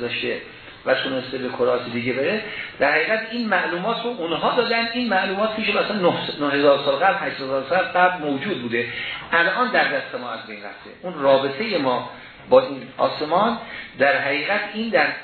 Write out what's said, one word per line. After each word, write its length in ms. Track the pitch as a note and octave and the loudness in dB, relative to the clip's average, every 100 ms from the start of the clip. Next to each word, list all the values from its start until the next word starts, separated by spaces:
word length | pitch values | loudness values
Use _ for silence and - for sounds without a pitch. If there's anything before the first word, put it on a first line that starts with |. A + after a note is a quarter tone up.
داشته 400 | A#2+ - B2 G2+ - - - - C3 | -6 -4 -4 -6 -8 -18 -20 -6 0
و 100 | C3 | 0
تونسته 420 | C#3 C3 B2+ C3 | 0 -4 -4 -6
به 120 | B2+ | -4
کرات 400 | - B2 B2 B2 | 0 2 0 -2
دیگه 200 | A#2+ A#2+ | -4 -2
بره، 280 | B2 D#3 A3 - - - - | 0 0 -2 -4 -10 -8 0
در 120 | C#3 | 2
حقیقت 360 | D#3 - A3 G#3+ | 2 2 0 -2
این 160 | A#3+ G#3+ | -4 0
معلومات 560 | F3+ E3+ F3 G#3 A3+ | 0 0 -2 -2 -2
رو 60 | A#3+ | -4
اونها 460 | A#3+ E3 D#3 G#3+ B3+ | -4 -4 0 0 2
دادن. 320 | A3 A3+ A#3 | 2 0 -2
این 160 | A#3+ A#3+ | -2 0
معلومات 460 | F#3+ G3 G3 A3 A3 | 0 0 0 -2 -2
پیش 140 | G#3 | -2
مثلاً 260 | G3+ F#3 G#3 | 0 0 2
نه، 180 | F3 - - - | 2 0 -4 -4
نه 100 | C#3+ | 0
هزار 300 | C#3+ D3 C#3 C#3+ | 4 6 6 4
سال 100 | C#3 | 2
قبل، 320 | F#3+ E3+ C#3+ | 2 2 -2
هشت 140 | - | -6
هزار 240 | C3+ C3+ C3 | -4 -4 0
سال 100 | F#3 | 0
قبل 460 | F3+ F3+ F3+ D3+ D3 | 2 4 4 2 -2
موجود 360 | C3 G#3 C#3 | -2 -2 -4
بوده، 260 | A#2+ A#2 A#2+ - - - - | -2 -2 -2 -6 -8 -10 0
الان 400 | E3 F3 A3 A#3+ | 2 2 2 2
در 120 | F3 | 2
دست 320 | C3+ C#3 - B2 | 2 0 -4 -8
ما 100 | A#2+ | -8
از 160 | A2 A2 | -10 -10
بین 160 | G#2 | -12
رفته. 260 | G2+ - G2+ - | -14 -14 -18 -12
اون 120 | F3+ D#3+ | -10 0
رابطه 580 | C#3 C3+ C#3 C#3 A3+ F3 | 4 6 4 -2 -2 0
ما 320 | C3 A#2+ A#2 - - - - | 0 -2 -4 -14 -18 -8 6
با 120 | C3 | 6
این 260 | C3+ C3+ A#2 - | 6 -6 -8 0
آسمان، 600 | C3 - D3+ F3 A3+ A#3 - - - - | 0 0 0 2 2 0 -8 -14 -8 2
در 220 | C#3 C3+ | 4 4
حقیقت 380 | C#3 C#3+ D#3+ G#3 - | 0 -2 0 -2 -2
این 160 | G#3 A3+ | -6 0
در 180 | F3 C#3+ - | 2 2 -2